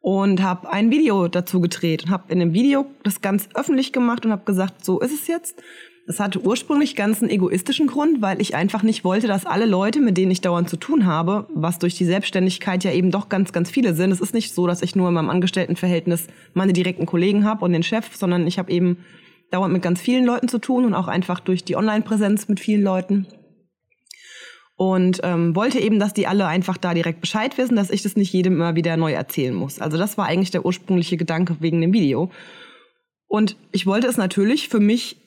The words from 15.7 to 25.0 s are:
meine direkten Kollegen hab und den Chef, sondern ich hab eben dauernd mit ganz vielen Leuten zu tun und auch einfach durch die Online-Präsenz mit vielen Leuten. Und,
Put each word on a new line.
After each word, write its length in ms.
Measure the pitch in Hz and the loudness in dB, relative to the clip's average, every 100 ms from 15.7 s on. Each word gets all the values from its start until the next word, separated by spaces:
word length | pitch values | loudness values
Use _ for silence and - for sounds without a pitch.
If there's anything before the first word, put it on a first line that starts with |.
| 175 185 175 170 165 - - - | -2 0 0 0 -4 -4 -18 -8
meine 180 | - 190 | -2 2
direkten 320 | 180 185 180 | 2 0 -2
Kollegen 400 | 170 175 180 208 | -2 0 2 2
hab 160 | 208 214 | 2 0
und 140 | 180 | 0
den 80 | 175 | 0
Chef, 340 | 170 220 220 - | 0 -2 -4 -6
sondern 300 | 185 180 170 | -2 0 0
ich 120 | 180 | -2
hab 120 | 180 | -2
eben 340 | 175 180 175 - - - _ _ | 2 2 0 -6 -20 -20 _ _
dauernd 240 | 180 190 | -2 0
mit 80 | 180 | 0
ganz 180 | 175 180 | 0 -2
vielen 240 | - 254 | 0 2
Leuten 240 | 254 240 247 | 2 2 -2
zu 100 | 233 | -4
tun 280 | - 254 247 | -2 0 2
und 80 | |
auch 140 | 190 175 | 0 -2
einfach 320 | 156 180 180 | -2 -2 -4
durch 220 | - 185 | -2 -4
die 140 | - - | -2 -2
Online-Präsenz 720 | 214 214 214 214 208 208 - | 0 0 -2 0 0 0 -2
mit 100 | 202 | -4
vielen 240 | - 208 | 0 0
Leuten. 440 | 196 185 185 196 190 - _ _ _ _ _ _ _ - - - - - _ _ | 2 0 0 -2 -2 -12 _ _ _ _ _ _ _ -20 -20 -20 -20 -20 _ _
Und, 440 | 190 190 | 0 2